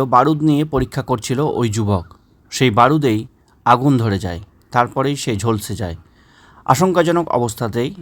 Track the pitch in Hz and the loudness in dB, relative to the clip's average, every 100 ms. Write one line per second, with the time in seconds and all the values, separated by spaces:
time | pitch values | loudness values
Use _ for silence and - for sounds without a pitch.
0 | 131 123 139 156 156 147 156 143 127 - | 2 2 2 2 2 0 0 -2 -4 -4
1 | 127 127 - 127 151 - 117 107 104 98 | -4 -4 -4 -4 -2 -2 -2 0 0 0
2 | 82 - _ _ _ - 131 107 123 156 | -4 -16 _ _ _ -2 2 4 4 4
3 | 143 107 120 _ _ _ - 123 135 131 | 2 0 -4 _ _ _ 2 2 4 2
4 | 110 98 90 85 - _ _ 123 120 - | 2 0 -4 -8 -14 _ _ -2 0 -2
5 | 135 143 - 107 117 110 - 104 95 80 | -2 -4 -4 -4 -2 -2 -4 -8 -8 -10
6 | - _ _ _ _ - - 127 185 175 | -16 _ _ _ _ -8 -2 2 2 2
7 | 165 170 165 - 120 - 117 110 127 196 | 2 0 -2 -2 -2 -4 -4 -2 -4 -6